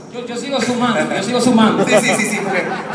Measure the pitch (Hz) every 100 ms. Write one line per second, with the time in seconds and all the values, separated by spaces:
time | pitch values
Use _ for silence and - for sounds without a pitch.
0 | - 240 233 233 277 269 233 233 240 208
1 | 208 190 190 247 254 226 214 - 190 208
2 | - 185 214 202 196 185 170 - -